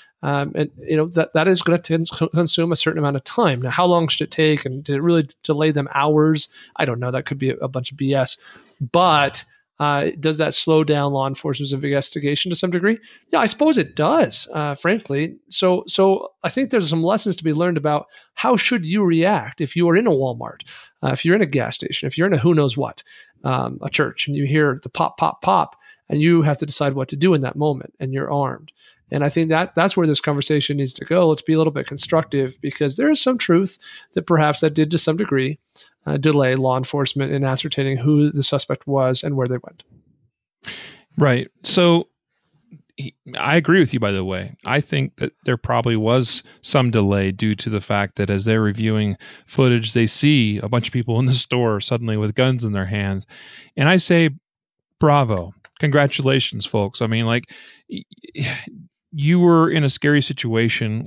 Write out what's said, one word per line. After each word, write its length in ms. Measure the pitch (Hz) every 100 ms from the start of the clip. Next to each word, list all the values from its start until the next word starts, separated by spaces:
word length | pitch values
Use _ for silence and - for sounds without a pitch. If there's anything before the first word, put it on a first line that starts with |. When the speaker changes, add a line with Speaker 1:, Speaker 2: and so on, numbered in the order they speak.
| - _
Speaker 1:
um, 280 | 147 143 143
and, 160 | - 151 -
you 180 | - 156
know, 100 | 156
that, 260 | 170 160
that 140 | 160 170
is 140 | 185
gonna 160 | - 170
tens-, 320 | - 165 165
consume 600 | - - 160 170 - 170
a 60 | 165
certain 240 | - 160
amount 160 | 147 143
of 80 |
time. 360 | - - 208 127
Now, 100 | 123
how 160 | - 180
long 200 | 175 165
should 180 | -
it 60 | 147
take? 340 | - 156 147
And 200 | 135 127
did 100 | 147
it 80 | 139
really 220 | 165 170
d-, 100 | 147 -
delay 300 | - 147 156
them 160 | 147 139
hours? 540 | 143 147 151 156 156 - - - -
I 80 |
don't 160 | 147 120
know. 100 | 123
That 160 | 127 139
could 120 | 139
be 120 | 131
a, 60 | 127
a 100 | 131
bunch 220 | 131 127
of 60 | 139
B 180 | 135
S. 220 | 139 127 - - - _ _
But, 640 | 123 170 180 151 143 - - _ _ _
uh, 300 | 147 143 156 165
does 180 | 156 156
that 160 | 151
slow 300 | 143 - 156
down 280 | 151 147 143
law 140 | 139 135
enforcement's 460 | 139 151 131 139
investigation 800 | 139 143 139 135 156 143 147 185
to 60 | 175
some 140 | 180
degree? 300 | 175 190 226 - - _
Yeah, 80 | -
I 60 | 220
suppose 320 | - 302 262
it 180 | 156 -
does, 500 | 151 311 247 - -
uh, 240 | 151 147 139
frankly. 640 | 165 214 - 139 160 - _
So, 340 | - 185 180 -
so 460 | - 190 190 - _
I 60 | 165
think 200 | 247 269
there's 180 | 247 165
some 140 | 165
lessons 320 | 170 208 214 170
to 60 |
be 100 | 165
learned 240 | 151 175 165
about 300 | 147 147 - - _
how 220 | - - 247
should 300 | - 240 160
you 160 | 196
react 580 | 190 165 175 202 113 -
if 140 | 143
you 140 | 170 175
are 80 | 170
in 100 | 156
a 40 |
Walmart, 520 | 147 131 117 117 - - - - _
uh, 60 | 131
if 160 | 127
you're 100 | 165
in 80 | 185
a 40 | 160
gas 280 | 139 113
station, 320 | - - - 139
if 100 | 143
you're 120 | 180
in 40 |
a 60 | 165
who 160 | 143
knows 220 | 165 139 120
what, 260 | 123 - - - - _
um, 380 | 135 127 127 131
a 80 | -
church, 380 | - 139 - -
and 80 | 143
you 100 | 139
hear 320 | 151 147 135
the 40 | 127
pop, 280 | - - -
pop, 260 | 160 -
pop, 320 | - 190 151 - _ - _
and 140 | 147
you 200 | 156 170
have 160 | 151 143
to 80 | 147
decide 260 | 139 143
what 160 | 135 131
to 80 | 143
do 180 | 175
in 60 | 160
that 160 | 135 -
moment, 360 | 151 135 - _
and 140 | 131
you're 180 | 135 139
armed. 400 | 143 135 - 156 _ _ _ _
And 140 | 143
I 40 | 143
think 220 | 170 160
that 240 | 160 185
that's 220 | - 185 185
where 100 | 165
this 140 | 143
conversation 560 | - 143 143 151 - 143
needs 180 | 135
to 100 | -
go. 240 | - 170 170
Let's 140 | 151
be 100 | -
a 40 | 160
little 140 | 160
bit 140 | 147 135
constructive, 680 | 143 - 160 156 143 131 -
because 360 | 143 - 147 139
there 140 | 285
is 100 | 302
some 160 | - 254
truth 420 | - 170 190 - - - -
that 120 | - 170
perhaps 340 | 165 151 143
that 140 | 160
did 160 | 151 156
to 60 | 160
some 180 | - 160
degree, 420 | 202 139 131 151 _ _ - _
uh, 120 | - 147
delay 400 | 147 143 131 127
law 200 | 131 127
enforcement 540 | 131 147 135 - 135
in 140 | 139
ascertaining 520 | 139 131 160 - 135 131
who 340 | 127 151 147
the 100 | 147
suspect 440 | 131 143 - - -
was 340 | 139 131 131
and 140 | 156 139
where 100 | 123
they 120 | 123
went. 260 | - _ _ _ _ _ _ _ _ _ - - - - _ -
Speaker 2:
Right. 320 | 147 123 - _
So 460 | - - 175 170 - _ _ _ _ _ _ 165 _ -
he, 180 | 139 _ - -
I 180 | - 160
agree 240 | 156 190
with 120 | 147
you, 80 | 123
by 100 | 107
the 140 | 98
way. 320 | 92 92 95 -
I 160 | - 139
think 360 | 147 147 135 -
that 160 | - -
there 120 | - 123
probably 380 | - 120 117
was 480 | 113 107 123 120 - - -
some 280 | - 143 123
delay 400 | 113 98 101 95
due 240 | 95 110
to 160 | 104 -
the 100 | 107
fact 360 | - 104 101 -
that 140 | 98
as 160 | 98 107
they're 160 | 110
reviewing 540 | 107 104 110 107 104 95 - - _
footage, 460 | - 131 120 110
they 140 | 120 110
see 520 | - 147 151 110 104
a 100 | -
bunch 200 | 123 110
of 40 |
people 280 | 127 117 113
in 60 | 131
the 60 |
store 460 | 127 - 123 120 104
suddenly 360 | - 120 117 107
with 180 | 107
guns 300 | 107 127 127
in 80 | 117
their 140 | 101 95
hands. 380 | 104 98 98 - - - - - -
And 120 | 143
I 100 | 185
say, 320 | - 170 165 139 _ _ _ _ _ _
"Bravo. 560 | 156 147 127 98 87 - _ _
Congratulations, 880 | 151 143 143 - 135 135 - 110 -
folks." 340 | 110 101 -
I 60 | 113
mean, 200 | 113 113
like, 260 | 117 - - - - _
y-, 140 | - - - -
y-, 240 | - 131 - - - - _ _
you 240 | 156 143 175
were 320 | 175 165 160
in 140 | 160
a 60 | 143
scary 320 | - 147 147
situation 800 | 131 135 117 113 117 - 113 110